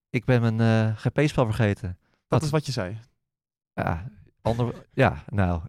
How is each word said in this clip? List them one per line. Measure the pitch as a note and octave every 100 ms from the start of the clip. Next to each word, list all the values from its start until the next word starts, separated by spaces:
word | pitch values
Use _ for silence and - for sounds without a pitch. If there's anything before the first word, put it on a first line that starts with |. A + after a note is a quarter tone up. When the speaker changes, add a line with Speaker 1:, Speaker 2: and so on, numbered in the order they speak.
| _
Speaker 1:
ik | B2
ben | - B2 A#2 A2
mijn, |
eh, | A2+ A2 A2 A2
G | B2+
P-spel | - D3 -
vergeten." | A2+ G#2+ G#2+ G2+ F2+ F2+ _
Speaker 2:
Dat | _ -
Speaker 1:
Wat | -
Speaker 2:
is | D3+
wat | D#3 C#3+
je |
zei. | A#2+ F2+ A2 - _ _ _ _ _ _
Speaker 1:
Ja, | - - E2+ A2 - - _
ander, | A2 A#2 A#2+ - -
ja, | - B2 D2 -
nou, | G2+ F2+ E2+